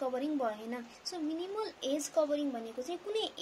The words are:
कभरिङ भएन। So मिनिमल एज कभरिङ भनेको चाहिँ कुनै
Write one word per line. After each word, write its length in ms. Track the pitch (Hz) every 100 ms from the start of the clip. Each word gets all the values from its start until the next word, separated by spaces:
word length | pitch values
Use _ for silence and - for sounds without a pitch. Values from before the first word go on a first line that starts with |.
कभरिङ 360 | 262 254 294 294
भएन। 460 | 240 208 226 240 233 - -
So 140 | 359
मिनिमल 500 | 302 320 370 415 415 - 269
एज 140 | 294 294 -
कभरिङ 360 | 302 294 285
भनेको 300 | 233 226 226
चाहिँ 180 | 254 349 403
कुनै 240 | 440 403 -